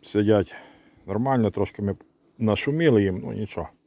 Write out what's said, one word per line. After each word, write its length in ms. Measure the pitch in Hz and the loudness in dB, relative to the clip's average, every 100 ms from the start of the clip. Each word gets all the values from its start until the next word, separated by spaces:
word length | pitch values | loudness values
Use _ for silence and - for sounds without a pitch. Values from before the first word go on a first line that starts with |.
Сидять 520 | - 104 104 107 92 - - _ _ _ - | -2 0 4 2 2 -8 -20 _ _ _ -8
нормально, 440 | 98 131 131 107 | -4 0 2 0
трошки 320 | 101 95 - | 0 -4 -4
ми 140 | 101 95 - _ _ - | -6 -6 -12 _ _ -4
нашуміли 640 | 110 104 - 151 165 110 | 0 0 -2 2 4 4
їм, 160 | 98 90 | 4 -2
ну 140 | 80 | -8
нічого. 360 | 107 107 - 82 _ | -8 -8 -8 -10 _